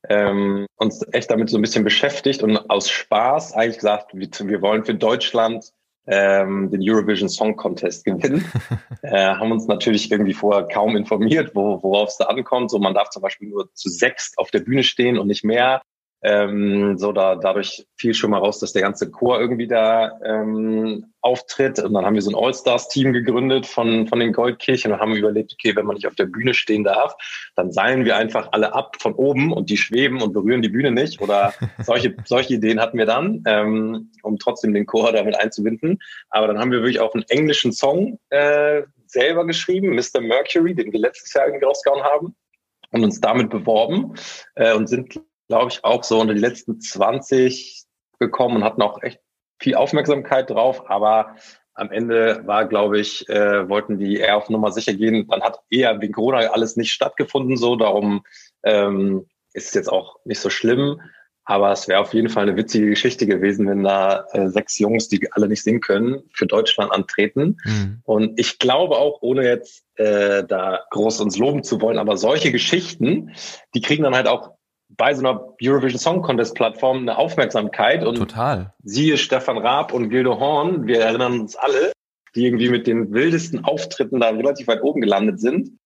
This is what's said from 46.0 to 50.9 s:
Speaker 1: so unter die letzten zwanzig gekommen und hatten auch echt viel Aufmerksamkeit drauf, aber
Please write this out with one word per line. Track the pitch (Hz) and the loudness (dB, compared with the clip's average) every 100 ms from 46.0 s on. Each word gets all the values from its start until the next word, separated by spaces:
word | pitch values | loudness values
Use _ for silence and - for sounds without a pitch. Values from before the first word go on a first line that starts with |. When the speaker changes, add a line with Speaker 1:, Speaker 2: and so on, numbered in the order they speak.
Speaker 1:
so | - 113 | 2 2
unter | 110 | 2
die | 104 | 2
letzten | 120 120 - 110 | 0 -2 -10 -10
zwanzig | - 95 101 135 - 131 127 127 - - _ _ _ _ | -10 0 0 0 0 2 2 0 -14 -20 _ _ _ _
gekommen | 120 - 123 117 | -4 0 0 2
und | |
hatten | 110 113 | 0 2
auch | 104 - | 0 0
echt | - - _ _ _ _ | -12 -12 _ _ _ _
viel | 135 | 0
Aufmerksamkeit | - 139 151 143 139 - 135 131 | 2 2 2 2 -2 2 0 0
drauf, | 110 123 131 | 0 0 0
aber | - | -4